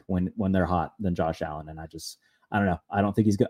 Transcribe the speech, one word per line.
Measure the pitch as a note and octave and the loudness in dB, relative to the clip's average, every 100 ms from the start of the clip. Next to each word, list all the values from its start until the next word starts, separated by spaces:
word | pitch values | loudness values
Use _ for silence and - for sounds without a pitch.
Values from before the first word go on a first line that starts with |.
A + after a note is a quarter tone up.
| - | -4
when, | F2+ F2+ - | -2 -2 -2
when | F#2+ | 0
they're | F#2+ E2+ | 2 4
hot | F2+ D2+ - | 2 0 -2
than | G2 F2 | -2 0
Josh | D#2+ E2 | -2 -2
Allen. | D#2+ D2+ D#2 | -6 -6 -10
And | D#2 | -12
I | D#2+ | -14
just, | D#2+ - - _ _ - | -14 -16 -18 _ _ -4
I | G#2 | 0
don't | G2 | 0
know. | E2 - | -2 -4
I | G2+ | 0
don't | G2+ | 0
think | G2+ G#2+ | 2 2
he's | G2+ | 4
go-, | B2 | 2